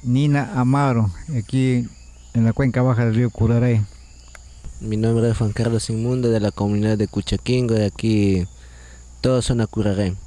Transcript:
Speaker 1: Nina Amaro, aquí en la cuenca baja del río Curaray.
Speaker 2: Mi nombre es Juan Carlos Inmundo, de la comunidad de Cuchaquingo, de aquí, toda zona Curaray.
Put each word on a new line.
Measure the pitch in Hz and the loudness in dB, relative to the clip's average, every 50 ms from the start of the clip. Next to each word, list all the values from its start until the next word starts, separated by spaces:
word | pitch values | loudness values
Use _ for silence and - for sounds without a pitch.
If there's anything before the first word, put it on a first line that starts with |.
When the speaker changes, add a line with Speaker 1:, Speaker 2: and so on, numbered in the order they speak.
| - | -2
Speaker 1:
Nina | 123 123 131 147 151 143 143 135 120 107 127 | 0 0 2 2 2 2 2 0 -2 -2 0
Amaro, | 127 123 135 139 143 135 123 117 110 101 85 - - - 156 | 0 2 2 2 2 2 2 2 0 0 -2 -6 -10 -8 -6
aquí | 123 101 - - 131 131 131 127 123 120 107 - - - - - - - - - | -6 -6 -4 -2 0 0 2 0 0 -2 -4 -10 -18 -20 -20 -20 -20 -20 -6 -2
en | 117 113 | 0 2
la | 113 | 2
cuenca | 117 - 139 131 110 127 | 2 2 0 0 2 2
baja | 123 131 127 107 123 | 2 2 2 2 2
del | 117 110 | 2 2
río | 113 123 117 | 2 0 0
Curaray. | - - 107 110 117 120 120 123 120 110 101 98 - - - - - - - - - - - - - - - - - - | 0 0 0 2 2 2 2 2 2 2 0 -2 -6 -20 -20 -20 -20 -20 -20 -20 -20 -20 -20 -20 -20 -18 -16 -16 -14 -12
Speaker 2:
Mi | - 110 107 107 | -8 -4 -2 0
nombre | 110 113 113 113 113 117 | 0 2 2 2 2 2
es | 110 - | 0 0
Juan | 117 107 101 | -2 -2 -2
Carlos | - 113 117 113 110 - - | -2 -2 0 0 -2 -2 -2
Inmundo, | 113 110 113 120 127 127 123 117 | -4 -4 -2 -2 -2 0 0 2
de | 113 110 | 2 2
la | 101 104 | 0 0
comunidad | - - 101 101 104 104 107 110 107 104 | -2 -2 -2 0 0 0 0 0 2 0
de | 107 98 | 0 -2
Cuchaquingo, | - 101 98 - - 95 - - 123 127 123 117 113 | -2 -6 -4 -2 -4 -4 -2 0 0 0 0 0 0
de | 110 107 | 0 0
aquí, | 101 - - - 110 110 107 101 98 95 92 87 92 - - - - - - - - - - - - - - | 0 -2 -2 -2 0 2 2 2 2 2 0 0 -4 -8 -16 -20 -20 -20 -20 -20 -20 -20 -20 -20 -20 -18 -4
toda | - 127 131 127 | -2 0 0 2
zona | 113 - 131 117 113 | 0 0 0 0 -2
Curaray. | - - 110 107 104 98 95 104 95 92 95 - | -2 -2 -2 -2 0 0 0 -2 -2 -4 -6 -12